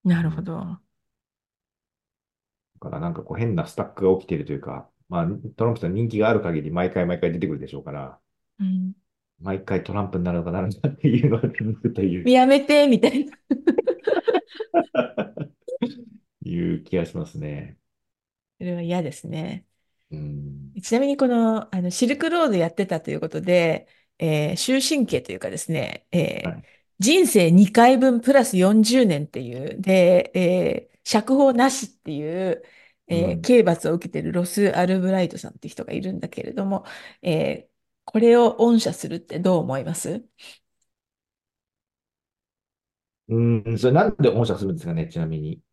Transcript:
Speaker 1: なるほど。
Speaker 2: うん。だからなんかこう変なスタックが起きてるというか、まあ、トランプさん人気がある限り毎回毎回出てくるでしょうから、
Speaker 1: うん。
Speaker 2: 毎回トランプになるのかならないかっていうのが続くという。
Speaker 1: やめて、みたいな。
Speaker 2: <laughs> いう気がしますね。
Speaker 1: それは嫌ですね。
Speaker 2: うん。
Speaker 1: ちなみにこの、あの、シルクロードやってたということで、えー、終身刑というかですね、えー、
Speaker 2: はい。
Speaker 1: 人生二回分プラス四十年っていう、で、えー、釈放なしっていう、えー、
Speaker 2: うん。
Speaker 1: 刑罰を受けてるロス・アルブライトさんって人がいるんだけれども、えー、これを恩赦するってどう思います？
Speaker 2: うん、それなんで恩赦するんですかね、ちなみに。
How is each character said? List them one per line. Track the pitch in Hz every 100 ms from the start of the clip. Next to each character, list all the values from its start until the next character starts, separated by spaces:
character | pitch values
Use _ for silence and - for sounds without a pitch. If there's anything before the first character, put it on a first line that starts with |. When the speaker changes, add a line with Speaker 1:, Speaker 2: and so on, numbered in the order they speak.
Speaker 1:
な | 185 170
る | 165
ほ | 156
ど。 | 170 165
Speaker 2:
う |
ん。 | 180
だ | 180 _ _ _ _ _ _ _ _ _ _ _ _ _ _ _ _ _ _ _ _
か | -
ら | -
な | 85
ん |
か | 82
こ | - -
う |
変 | 117 90
な | 80
ス | -
タ |
ッ | 98
ク | - 95
が | 92
起 | -
き |
て | 80
る |
と | 73
い | 71
う |
か、 | 69 67 - _ _
ま | 87
あ、 | 82 104 113 -
ト | 117
ラ |
ン | 113
プ |
さ | 85
ん |
人 | 98 117
気 | 104
が | 107
あ |
る | 113
限 | 90 80
り | 73
毎 | 85 90
回 | 92 87
毎 | 87
回 | 87
出 | 85
て | 80
く |
る | 73
で | 65
し | 69
ょ |
う |
か | 71
ら、 | 71 67 - _ _ _ _
Speaker 1:
う |
ん。 | 190 185 185 - _ _ _ _
Speaker 2:
毎 | 92 95
回 | - 95
ト | -
ラ | 101
ン | 95
プ | 92
に |
な | 87
る | 87
の | 85
か |
な | 90
ら | 95
な | -
い |
か | 143
っ | -
て | -
い | - 143
う |
の | 110
が | -
続 | - 107 110
く | 117
と | -
い | 98 180 208
う。 |
Speaker 1:
や | 254 254
め | 277
て、 | 285 294 285
み | 233
た | 262
い | 262 285
な。 | -
Speaker 2:
<laughs> | _ 254 339 - - - - - - - - - 440 339 339 - - - - - - _ - 523 - 247 233 - _ _ -
い | 87
う | 87 82
気 | - 90
が | 85
し | 87
ま | 78
す | 80
ね。 | 76 73 71 - _ _ _ _ _ _ _ _
Speaker 1:
そ |
れ | 180
は | 175
嫌 | 170 175
で | 156
す | - 160
ね。 | 160 170 185 _ _ _ _ _
Speaker 2:
う | 156
ん。 | - 147 143 143 139 196
Speaker 1:
ち | -
な | 226
み | 277
に | 285
こ | 262
の、 | 233 226 220 - 190
あ |
の、 | 180
シ | 180 240
ル | 226
ク | 320
ロ | 339 311
ー |
ド |
や | 190 165
っ |
て | - 190
た | 160
と | -
い | 151
う |
こ | 160
と | 156
で、 | 175 180 165 156 _ _ _ _
え | 165 151 151
ー、 | 175
終 | - 262
身 | 262 294 226
刑 | 131
と | -
い | 92
う |
か | -
で | 160
す | -
ね、 | 160 - - _
え | 175 151 - -
ー、 |
Speaker 2:
は | -
い。 | - _ _ _
Speaker 1:
人 | 196 359 311
生 | 208 170
二 | 180 202
回 | - 240 262
分 | 262 240
プ | 233
ラ | 277 226
ス | 185
四 | 185 220
十 | 220 254 226
年 | 147 151
っ |
て | -
い | 123
う、 | 120 143 -
で、 | 190 190 175 180 -
え | 185 175 180 165 - - _
ー、 |
釈 | - 220 214 269
放 | 277
な | 240 262
し | 262 202
っ | _
て | - 147
い | 151
う、 | 175 190 - - _ _ _ _
え | 170 175
ー、 |
Speaker 2:
う | 170
ん。 |
Speaker 1:
刑 | 165 247
罰 | 180 170 156
を |
受 | 175 180
け |
て | 151
る | 160
ロ | 175 180
ス・ | - 202
ア | - 180
ル | 190
ブ | 185
ラ | 190
イ | 175
ト | -
さ | -
ん | -
っ |
て | -
人 | -
が | -
い | -
る | 185
ん | 196
だ | -
け | -
れ | -
ど | - 196
も、 | 196 - - - _
え | 180 160 143 147 _
ー、 | _ _ _ -
こ | 220
れ | 233 240
を | 240 -
恩 | 233 226
赦 | -
す | - -
る | 170
っ |
て | - 160
ど | 180 180
う |
思 | - 135
い |
ま | 131 165
す？ | - 208 - _ - - _ _ _ _ _ _ _ _ _ _ _ _ _ _ _ _ _ _ _ _ _ _ _ _ _ _ -
Speaker 2:
う | 113
ん、 | 117 117 110 113
そ | 127
れ |
な | 151 208
ん | -
で | 131
恩 | 101 117
赦 | 92
す | 98
る |
ん | 82
で |
す | 85
か |
ね、 | 82 80
ち | 85
な | 80
み | 78
に。 | 76 85 _